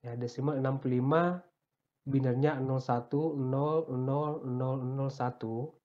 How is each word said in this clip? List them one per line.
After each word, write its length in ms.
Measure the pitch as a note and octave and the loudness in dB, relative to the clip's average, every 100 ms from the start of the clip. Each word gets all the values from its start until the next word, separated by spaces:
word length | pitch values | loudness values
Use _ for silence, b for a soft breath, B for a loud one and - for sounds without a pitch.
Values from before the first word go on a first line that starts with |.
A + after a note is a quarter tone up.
Ya, 160 | A#2+ A#2+ | -8 -6
desimal 400 | A#2+ - C#3 C#3 | -4 -2 0 2
enam 160 | C3 C3+ | 0 0
puluh 240 | C3 B2 | 0 2
lima, 400 | C3 D#3+ F3 F3+ - _ _ _ _ _ | 4 4 4 0 -8 _ _ _ _ _
binernya 560 | C#3 C3+ C3 B2 D3+ C#3 | -2 2 2 2 2 2
nol 240 | C3 C3 | 0 -2
satu, 560 | B2+ A#2+ A#2+ C#3+ D#3+ D3 | 0 -2 0 0 0 -2
nol, 480 | B2+ C3+ D3 D#3+ D#3+ | 0 0 2 0 0
nol, 560 | B2+ B2+ C#3 D3+ D3+ | -2 0 0 0 -4
nol, 640 | C3 B2 C3 C3+ B2+ C3+ C#3 | -4 -2 0 -2 -2 -2 -4
satu. 640 | C#3 B2 - A2 A2+ D3+ - | -2 -4 -4 -6 -4 -6 -12